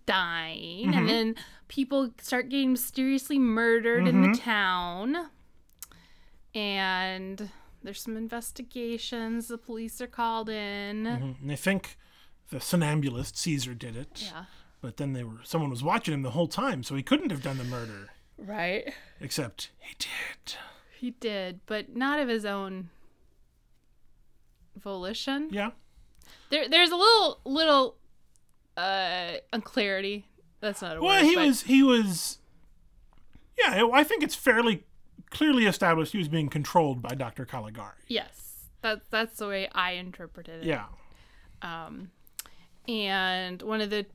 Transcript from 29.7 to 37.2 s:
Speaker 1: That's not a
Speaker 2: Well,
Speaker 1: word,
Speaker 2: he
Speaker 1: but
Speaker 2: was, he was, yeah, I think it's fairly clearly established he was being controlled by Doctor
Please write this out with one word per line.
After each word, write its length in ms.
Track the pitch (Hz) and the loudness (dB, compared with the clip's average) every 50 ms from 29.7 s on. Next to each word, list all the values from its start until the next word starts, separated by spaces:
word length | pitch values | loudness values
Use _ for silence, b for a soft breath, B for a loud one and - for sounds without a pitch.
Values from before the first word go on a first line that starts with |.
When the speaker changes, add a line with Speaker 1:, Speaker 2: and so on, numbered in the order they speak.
| - 262 208 202 196 190 196 196 202 208 196 _ _ _ _ _ _ _ | -2 0 0 0 0 -2 -2 -4 -6 -8 -10 _ _ _ _ _ _ _
Speaker 1:
That's 220 | - 214 202 - | -6 -6 -6 -6
not 160 | 190 170 160 160 | -8 -8 -4 0
a 40 | |
Speaker 2:
Well, 200 | 311 359 392 392 | 2 4 8 8
Speaker 1:
word, 40 | 311 311 | 8 8
Speaker 2:
he 60 | 359 | 8
Speaker 1:
but 100 | 359 311 285 | 8 6 4
Speaker 2:
was, 140 | 254 - - | 4 4 4
he 200 | - 262 269 277 | 6 8 8 10
was, 540 | 262 247 233 220 196 175 165 - - - - _ _ - - - - - - - _ _ - - - - - - - - - - - _ - | 10 8 6 4 2 0 -2 -4 -6 -8 -10 _ _ -20 -20 -20 -20 -20 -20 -20 _ _ -20 -20 -20 -20 -20 -20 -20 -20 -20 -20 -4 _ 2
yeah, 300 | 466 262 185 190 233 233 247 | 4 4 6 4 4 6 6
I 100 | 277 302 | 6 6
think 200 | 294 466 349 294 | 6 4 0 0
it's 120 | - - | -2 -4
fairly 480 | - - 262 220 226 247 233 208 156 - - - - - - - - - - | 0 2 4 4 6 4 4 2 0 -2 -10 -20 -20 -20 -20 -20 -20 -18 -16
clearly 360 | - - 302 311 277 247 220 | -4 0 2 4 6 6 6
established 460 | 202 175 - 202 175 165 160 156 151 | 4 4 4 4 4 4 4 2 0
he 60 | - 208 | 0 -2
was 100 | 170 147 | -2 0
being 220 | 160 165 151 135 | 0 0 0 0
controlled 520 | - 156 143 - - 180 160 143 131 123 | -2 -2 -4 2 4 4 4 4 2 -2
by 140 | 117 120 127 | -4 -4 -4
Doctor 300 | 135 | -4